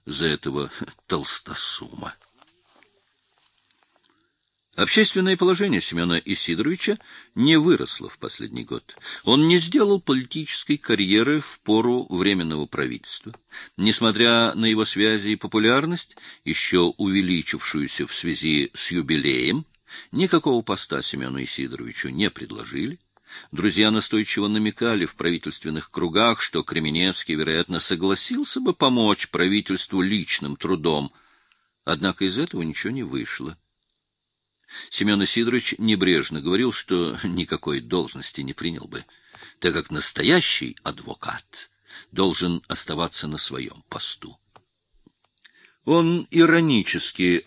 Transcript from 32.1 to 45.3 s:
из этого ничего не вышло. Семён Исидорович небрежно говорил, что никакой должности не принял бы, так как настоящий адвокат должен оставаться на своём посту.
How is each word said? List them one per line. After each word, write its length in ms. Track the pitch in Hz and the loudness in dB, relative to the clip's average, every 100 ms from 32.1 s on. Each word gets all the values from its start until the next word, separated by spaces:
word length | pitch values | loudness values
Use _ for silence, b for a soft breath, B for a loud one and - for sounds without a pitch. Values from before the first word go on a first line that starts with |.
| - 95 | 0 -2
из 120 | 104 | -2
этого 240 | 170 90 | -4 -4
ничего 320 | 80 73 101 | -6 -4 -6
не 80 | 135 | -6
вышло. 560 | 85 65 57 - 67 - _ _ _ _ _ _ _ _ _ _ B B B | -6 -6 -6 -10 -10 -14 _ _ _ _ _ _ _ _ _ _ B B B
Семён 340 | - 101 101 | -2 2 2
Исидорович 520 | 98 117 113 120 - - | 2 0 0 0 -2 -2
небрежно 640 | 110 101 90 80 - 78 | 0 2 4 2 0 -4
говорил, 300 | 76 98 123 | -2 0 0
что 460 | - - 90 82 57 | -2 -2 -2 -2 -4
никакой 560 | 98 85 82 - 78 69 | -4 -4 -4 -6 -4 -6
должности 600 | 58 90 67 69 - - | -2 -2 -2 -6 -10 -8
не 120 | 67 | -10
принял 340 | - 85 82 - | -6 -8 -8 -12
бы, 180 | - - B B B B B | -16 -16 B B B B B
так 140 | 87 | -2
как 180 | 80 - | -2 -4
настоящий 880 | 76 - - 123 175 - - 62 - | -4 -4 0 4 4 4 0 -4 -8
адвокат 880 | - - - - - - - - - B B B B | -10 -10 -12 -12 -10 -10 -12 -18 -18 B B B B
должен 500 | 95 95 80 90 87 - | 0 2 2 0 -2 -4
оставаться 600 | - - 78 82 - 76 | -6 -4 -4 -4 -4 -4
на 100 | 76 | -4
своём 460 | - 67 60 71 - | -4 -6 -10 -14 -12
посту. 480 | - - - - - _ _ _ _ _ _ _ _ _ | -8 -8 -8 -14 -20 _ _ _ _ _ _ _ _ _